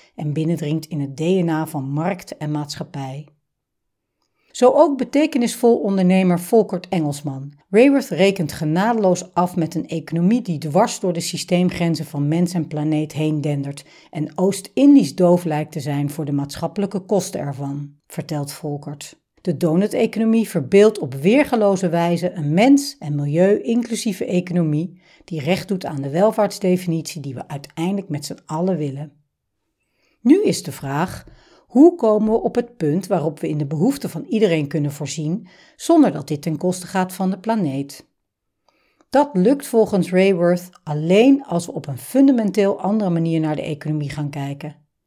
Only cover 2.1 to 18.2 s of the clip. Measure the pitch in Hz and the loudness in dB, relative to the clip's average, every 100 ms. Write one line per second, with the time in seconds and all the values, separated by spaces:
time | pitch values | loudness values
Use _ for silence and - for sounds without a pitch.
2.1 | 185 - - 151 151 147 - 151 139 135 | -4 -10 -10 -6 -4 -6 -10 -12 -10 -10
3.1 | 139 147 _ _ _ _ _ _ _ _ | -12 -16 _ _ _ _ _ _ _ _
4.1 | _ _ _ _ - 247 - 320 269 262 | _ _ _ _ 2 4 6 4 2 0
5.1 | 285 311 294 233 - 240 233 202 196 180 | 0 2 2 -2 2 2 2 2 2 4
6.1 | 190 185 175 175 226 190 180 - 180 151 | 4 4 0 2 2 2 -2 -6 -4 -2
7.1 | 143 147 135 139 - _ 196 269 277 - | -4 -8 -8 -12 -16 _ 4 6 4 0
8.1 | 151 196 196 156 - 156 165 214 233 196 | 2 2 2 -4 -4 -2 0 0 2 2
9.1 | 180 - - 180 180 156 170 - 165 147 | 2 -2 -2 0 0 -4 -4 -6 -8 -4
10.1 | 165 175 240 247 156 156 156 240 - 190 | 0 2 2 0 -6 -2 2 0 0 -4
11.1 | 170 165 - - 175 180 - 170 160 151 | -4 -6 -8 -2 0 0 0 -2 -2 -6
12.1 | 143 143 160 175 175 147 151 151 151 151 | -4 -2 0 0 -2 -6 -4 -2 -2 -4
13.1 | 147 156 151 147 143 139 139 - - _ | -4 -2 -2 -2 -4 -6 -10 -16 -20 _
14.1 | - 151 - 185 190 - - 277 277 151 | -8 -8 -2 -2 -2 -6 2 6 8 6
15.1 | - 175 175 175 151 156 165 143 143 143 | 2 4 4 2 -4 -4 -6 -4 -2 -2
16.1 | 143 147 143 143 - 165 170 196 196 185 | -4 -4 -4 -4 -6 -6 -4 -4 -4 -2
17.1 | 202 180 170 143 135 139 143 143 - _ | -2 -2 -6 -8 -8 -8 -8 -10 -16 _
18.1 | - | -12